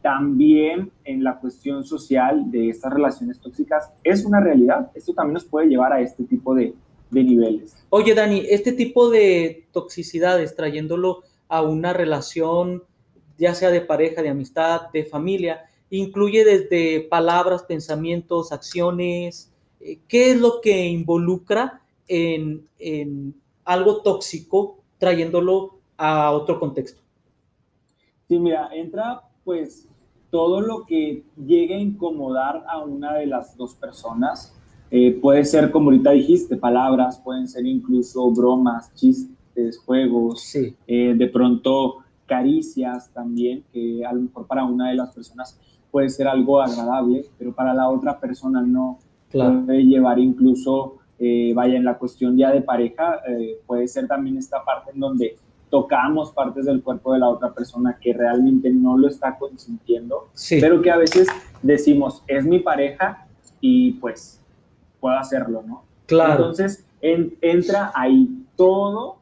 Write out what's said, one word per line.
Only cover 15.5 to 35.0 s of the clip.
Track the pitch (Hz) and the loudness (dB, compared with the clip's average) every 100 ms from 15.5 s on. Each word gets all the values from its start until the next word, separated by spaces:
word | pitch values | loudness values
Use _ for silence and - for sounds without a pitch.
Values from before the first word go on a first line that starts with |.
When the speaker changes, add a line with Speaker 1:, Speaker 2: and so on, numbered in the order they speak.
| 160 _ _ _ | -8 _ _ _
Speaker 2:
incluye | 196 196 202 202 220 | -8 -6 -2 0 4
desde | 214 196 190 175 165 156 156 | 6 4 2 0 0 -2 -2
palabras, | 170 165 175 180 180 | 0 2 2 0 -2
pensamientos, | 175 160 - 156 165 175 170 170 165 | -4 -10 -6 -8 -4 -6 -4 -6 -4
acciones. | 143 - 175 175 175 175 175 175 - - _ _ _ | -12 -10 -4 -4 -2 -4 -6 -8 -14 -20 _ _ _
Eh, | - 160 _ | -18 -18 _
¿qué | 240 254 | 2 4
es | 254 | 4
lo | 233 233 | 2 2
que | 220 190 175 | 0 2 0
involucra | 170 160 170 170 180 _ 208 254 - _ _ _ | -4 0 0 0 -4 _ -2 -2 -8 _ _ _
en, | 175 170 160 156 156 _ _ | -2 -2 -4 -6 -10 _ _
en | 170 151 147 143 139 - _ _ | -10 -8 -8 -10 -12 -16 _ _
algo | - 180 190 214 | -4 2 2 2
tóxico | 202 185 - 160 - 190 202 - _ _ | -2 -2 -6 -14 -2 -2 -2 -10 _ _
trayéndolo | 185 170 165 175 180 190 190 _ _ - | 0 0 0 0 0 -2 -2 _ _ -4
a | 156 156 147 | -2 0 0
otro | 147 147 165 | 0 -2 -4
contexto? | 147 135 131 _ _ _ _ _ _ _ _ _ _ _ _ _ _ | -4 -6 -10 _ _ _ _ _ _ _ _ _ _ _ _ _ _
Speaker 1:
Sí, | 175 | 0
mira, | 170 156 151 | 0 -2 -6
entra, | 156 160 185 226 247 _ _ 185 | -10 -10 -8 -8 -8 _ _ -8
pues, | 170 147 - _ _ _ _ _ | -8 -8 -14 _ _ _ _ _
todo | 165 165 190 | 0 0 0
lo | 220 220 - | -2 -6 -4
que | 160 151 - - 156 139 | -4 -2 -8 -14 -16 2
llegue | 170 170 196 | 2 2 -2
a | |
incomodar | 202 - 170 151 135 131 135 160 160 | -4 -4 -6 -6 -6 -4 -4 -6 -10
a | 165 | -10
una | 147 139 147 | -10 -10 -6
de | 151 143 | -4 -4
las | 127 - - | -6 -10 -14
dos | 123 - | -16 -14
personas. | - - 117 113 139 - - _ _ _ _ | -18 -14 -10 -4 -4 -6 -16 _ _ _ _
Eh, | 123 | 4